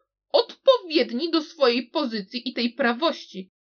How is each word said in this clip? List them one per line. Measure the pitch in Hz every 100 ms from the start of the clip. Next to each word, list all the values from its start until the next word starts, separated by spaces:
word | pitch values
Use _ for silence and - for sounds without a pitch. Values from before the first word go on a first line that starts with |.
| _ _ _
odpowiedni | - - - - 508 359 311 220 233 330
do | 320
swojej | 302 - 262 240 240
pozycji | 277 269 220 190 247 254
i |
tej | 240 240
prawości, | - 247 240 330 - - 190 185 _